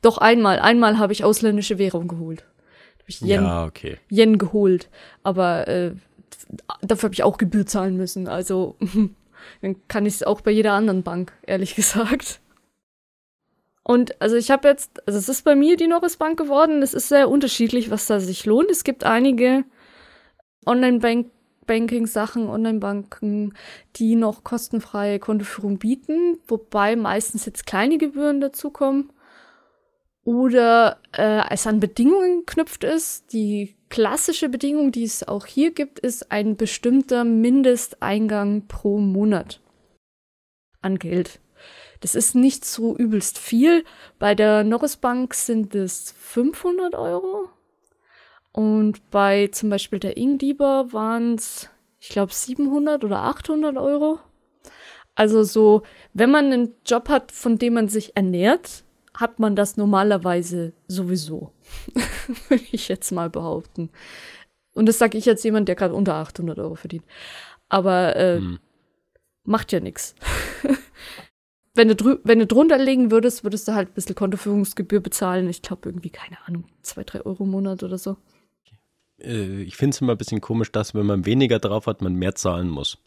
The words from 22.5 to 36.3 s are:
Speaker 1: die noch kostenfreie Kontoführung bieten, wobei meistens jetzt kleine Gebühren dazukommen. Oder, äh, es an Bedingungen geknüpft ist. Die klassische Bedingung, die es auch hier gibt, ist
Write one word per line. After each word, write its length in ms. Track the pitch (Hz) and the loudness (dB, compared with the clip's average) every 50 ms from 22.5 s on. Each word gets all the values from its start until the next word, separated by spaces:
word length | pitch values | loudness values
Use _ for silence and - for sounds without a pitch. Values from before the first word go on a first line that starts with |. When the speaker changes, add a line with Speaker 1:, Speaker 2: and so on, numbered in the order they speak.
| - 220 226 226 220 214 202 202 202 208 202 - - - - 208 208 214 208 202 196 - - - - - _ _ _ | -2 -2 -2 -2 -2 -2 -4 -4 -6 -6 -10 -12 -14 -8 -6 -4 -4 -2 -4 -6 -8 -12 -20 -20 -20 -20 _ _ _
Speaker 1:
die 200 | - 226 220 226 | -2 0 2 2
noch 260 | 226 226 214 214 - | 2 2 0 -2 -4
kostenfreie 800 | _ - 247 233 - - - 226 - - - 208 202 208 202 196 | _ -8 -8 -8 -6 -4 -6 -6 -6 -6 -6 -4 -2 -2 -2 -4
Kontoführung 580 | - - 214 214 202 - - - 196 202 202 190 | -2 -2 -2 -2 -4 -6 -10 -8 -4 -4 -4 -2
bieten, 600 | - 220 262 269 - - 302 330 349 349 339 339 _ - | -2 -2 -2 -2 -4 -4 -2 0 0 0 -2 -4 _ -4
wobei 480 | 226 220 220 _ - 214 202 208 226 | -6 -6 -4 _ -2 0 2 2 0
meistens 500 | 233 220 - - 208 220 - - 214 - | 0 -2 -2 -2 -2 -4 -6 -8 -8 -10
jetzt 200 | 226 - - - | -10 -12 -12 -12
kleine 320 | - - 190 214 262 330 302 | -6 -2 0 2 2 2 2
Gebühren 420 | 311 285 285 277 294 294 285 277 | 0 -2 -2 -2 -2 0 0 0
dazukommen. 720 | 277 269 277 - - 294 285 - 285 269 269 277 277 - _ _ _ _ _ - - _ _ _ _ _ _ _ _ _ _ _ _ _ _ _ _ | -2 -4 -6 -8 -10 -10 -4 -2 -2 0 0 0 -2 -4 _ _ _ _ _ -20 -20 _ _ _ _ _ _ _ _ _ _ _ _ _ _ _ _
Oder, 760 | 226 233 240 254 262 233 254 233 233 226 233 233 220 - _ _ _ | -4 0 2 2 4 4 4 6 6 6 6 6 4 2 _ _ _
äh, 300 | - - - 214 214 214 - - | -4 -2 0 2 2 0 0 -2
es 180 | - 190 - 220 | -4 -4 -2 0
an 100 | 214 214 | 0 0
Bedingungen 640 | 196 202 - - 233 277 359 392 370 359 359 349 339 | 0 0 0 2 4 4 4 4 2 2 0 0 -2
geknüpft 380 | - - 320 320 - - - | -4 -4 -4 -4 -4 -6 -6
ist. 500 | - - 311 320 320 - - - _ _ | -4 -2 -2 -2 -4 -6 -10 -12 _ _
Die 440 | - 220 214 208 208 208 202 196 _ _ _ _ | -4 -4 -2 -2 -2 -4 -6 -8 _ _ _ _
klassische 580 | - - 220 202 247 294 - - 320 - - 285 | -2 0 0 0 0 -2 -2 -2 -2 -2 -2 -4
Bedingung, 420 | 247 262 - 277 294 302 294 269 | -2 -2 -2 -2 0 2 2 0
die 140 | 233 240 233 | 0 0 -4
es 220 | 220 - - - | -4 -6 -8 -8
auch 200 | - 208 202 - | -6 -6 -8 -8
hier 240 | - - 269 294 339 | -6 -2 0 0 0
gibt, 300 | 330 - 294 277 _ - | 0 -2 -6 -6 _ -6
ist 320 | - 254 233 - - _ | -6 -6 -6 -6 -10 _